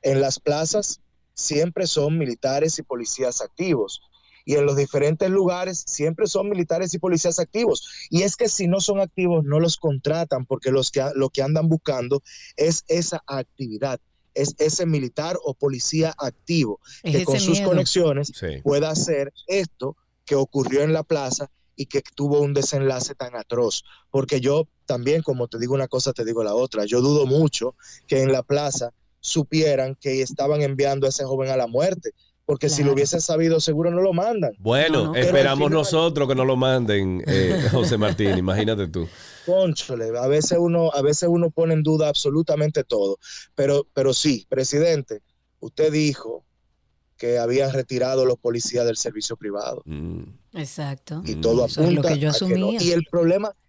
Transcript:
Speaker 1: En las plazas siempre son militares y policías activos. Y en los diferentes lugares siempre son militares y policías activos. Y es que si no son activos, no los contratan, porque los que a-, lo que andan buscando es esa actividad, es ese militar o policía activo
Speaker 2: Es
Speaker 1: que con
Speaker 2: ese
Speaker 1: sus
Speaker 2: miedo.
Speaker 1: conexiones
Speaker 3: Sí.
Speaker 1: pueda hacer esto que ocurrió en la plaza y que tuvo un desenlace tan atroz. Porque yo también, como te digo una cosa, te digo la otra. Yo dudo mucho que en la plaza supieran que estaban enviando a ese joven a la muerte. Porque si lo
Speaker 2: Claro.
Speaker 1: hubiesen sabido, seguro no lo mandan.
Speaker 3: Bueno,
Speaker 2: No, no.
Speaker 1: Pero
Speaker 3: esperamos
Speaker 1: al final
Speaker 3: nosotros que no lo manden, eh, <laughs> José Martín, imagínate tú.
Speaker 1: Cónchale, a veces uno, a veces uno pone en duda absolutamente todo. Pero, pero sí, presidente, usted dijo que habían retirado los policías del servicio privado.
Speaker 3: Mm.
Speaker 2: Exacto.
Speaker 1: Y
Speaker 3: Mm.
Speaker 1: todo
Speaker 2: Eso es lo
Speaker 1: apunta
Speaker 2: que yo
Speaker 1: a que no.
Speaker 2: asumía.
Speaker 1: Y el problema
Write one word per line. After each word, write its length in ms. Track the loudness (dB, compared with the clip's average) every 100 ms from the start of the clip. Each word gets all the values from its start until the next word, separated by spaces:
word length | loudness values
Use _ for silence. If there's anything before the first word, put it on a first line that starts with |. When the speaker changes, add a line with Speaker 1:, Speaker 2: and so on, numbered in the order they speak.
Speaker 1:
En 200 | 2 2
las 180 | 2 -2
plazas 600 | -2 -2 0 -2 -2 -8 _ _ _
siempre 540 | -10 -4 0 0 -2 -2
son 300 | 0 0 0
militares 600 | -2 -2 -2 0 0 -2
y 40 |
policías 580 | -6 -8 -6 -4 -4 -4
activos. 600 | -8 -6 0 0 0 -6 _ _ _ _
Y 120 | -2 2
en 100 | 2
los 100 | 2
diferentes 540 | 0 0 0 0 2
lugares 540 | 2 2 0 -4 -6 -8
siempre 400 | -4 -4 0 0
son 240 | 0 -2
militares 440 | -2 -2 -2 -2 -4
y 40 |
policías 400 | 0 0 0 -2
activos. 480 | -4 0 0 0 -4 -18 -2
Y 140 | 0
es 120 | 0 0
que 140 | -2
si 180 | 0 0
no 140 | 0
son 180 | 0 0
activos, 440 | 0 0 0 2 2
no 140 | 2
los 180 | 2 0
contratan, 680 | -2 -2 -2 -2 -2 -4 -4
porque 240 | -4 0
los 180 | 0 0
que 120 | -2
a-, 100 | -2
lo 160 | 0 -2
que 140 | 0
andan 260 | 0 2 2
buscando 540 | 0 0 -4 -2 -2 -4 -20 -18 -2
es 260 | 0 0 -2
esa 340 | -2 -2 -6 -8
actividad, 720 | -8 -10 _ -10 -6 -6 -6 _ _ _
es 220 | -4 -4 0
ese 300 | 0 0 0
militar 500 | 0 -2 -6 -6 -4
o 100 | -6
policía 600 | -2 -2 -2 -4 0 0 -2
activo 640 | -8 -8 -2 0 0 -2 -12 -12
Speaker 2:
Es 140 | -2 0
Speaker 1:
que 80 | 2
con 100 | 0
Speaker 2:
ese 100 | 2
Speaker 1:
sus 120 | 2
Speaker 2:
miedo. 100 | 2
Speaker 1:
conexiones 600 | 2 2 2 2 0 -4
Speaker 3:
Sí. 280 | -8 -8 -6
Speaker 1:
pueda 260 | 0 0 0
hacer 420 | -2 -2 -2 -4 -10 -4
esto 500 | -2 -2 _ -10 -10 _ _ -2
que 100 | 0
ocurrió 460 | 0 0 0 2
en 120 | 2
la 100 | 0
plaza 480 | 0 -2 -2 -6 -8 _ _ -12
y 100 | -4
que 160 | -4 -6 -4
tuvo 240 | 0 2
un 120 | 2 2
desenlace 580 | 0 0 0 -2 -6
tan 220 | -8 -10 -10
atroz. 480 | -4 0 0 -2 -10 -20 _
Porque 320 | -2 0 0
yo 260 | 2 0 -2 _ -6
también, 340 | -4 0 0
como 260 | 0 -2 -4
te 100 | -4
digo 160 | -2 -2
una 120 | -2
cosa, 260 | -2 -2
te 120 | -4 -4
digo 180 | -2
la 120 | 0 0
otra. 300 | 0 -2 0
Yo 160 | 2
dudo 260 | 4 4 4
mucho 480 | 4 2 0 -6 -8 -20 -20 _
que 160 | 0
en 80 | 2
la 100 | 2
plaza 500 | 0 -2 -2 -4 -8 _ _ _
supieran 760 | -4 -2 0 2 2 2 0 -4
que 260 | -4 -2
estaban 400 | -4 -2 0 0
enviando 420 | 0 0 0 2 0
a 40 |
ese 160 | -2 -4
joven 260 | -2 -2
a 60 | 0
la 100 | 0
muerte. 440 | 0 0 0 -8 -14 _ _ -4
Porque 220 | 0 0
si 80 | 2
lo 60 | 2
Speaker 2:
Claro. 60 | 4
Speaker 1:
hubiesen 260 | 2 0
sabido, 400 | 0 2 2 2
seguro 300 | 2 0 0
no 100 | 2
lo 100 | 2
mandan. 380 | 2 0 0 -2 -4
Speaker 3:
Bueno, 380 | -2 2 2 2
Speaker 2:
No, 80 | 0
no. 60 |
Speaker 1:
Pero 120 | 0 2
Speaker 3:
esperamos 340 | 4 4 4 2
Speaker 1:
al 20 |
final 100 | 2
Speaker 3:
nosotros 440 | 2 2 2 0 0
que 80 | 2
no 80 |
lo 140 | 2 2
manden, 640 | 2 2 2 2 2 -2 0
eh, 420 | 2 2 2 2
<laughs> 40 |
José 260 | 2 2 2
Martín, 400 | 0 2 2 2
imagínate 500 | 0 0 0 0 -2
tú. 200 | -4 -6 -10 -20 -14 0
Speaker 1:
Cónchale, 640 | 2 2 0 -4 -6 -4 -2
a 100 | 2
veces 300 | 2 2 2
uno, 320 | 2 4 2
a 100 | 2
veces 280 | 2 2 2
uno 180 | 2 2
pone 260 | 2 2 2
en 80 |
duda 260 | 2 2 2
absolutamente 760 | 0 0 0 0 0 0 0
todo. 360 | -2 0 0 -2 -8 -20 -18 -2
Pero, 320 | 2 2 0
pero 200 | 0 0
sí, 320 | 2 2 0 -2
presidente, 720 | -2 0 2 2 0 -2 -12 _ _ _ _
usted 320 | -16 0 2
dijo 500 | 4 2 0 -8 -12 _ _ _ _ _ _ _ _
que 220 | -2 0
habían 340 | 0 0 0
retirado 540 | -2 -4 -2 0 2 2
los 120 | 0
policías 480 | -2 -4 -2 0 0
del 120 | -2
servicio 400 | -6 -6 -8 -8
privado. 460 | -8 -8 -6 -10 -10
Speaker 3:
Mm. 380 | -10 -8 -10 -12 -20 _
Speaker 2:
Exacto. 680 | -12 -12 -8 -10 -10 -12 -12
Speaker 1:
Y 120 | -8 -4
Speaker 3:
Mm. 60 |
Speaker 1:
todo 240 | 0 2 0
Speaker 2:
Eso 140 | 0
es 100 | 2
lo 80 | 2
Speaker 1:
apunta 120 | 2 0
Speaker 2:
que 40 |
yo 100 | 0
Speaker 1:
a 40 |
que 60 | 0
no. 160 | 0 0 0
Speaker 2:
asumía. 120 | 0
Speaker 1:
Y 80 | 0
el 140 | 0 0
problema 460 | 0 2 2 0 -8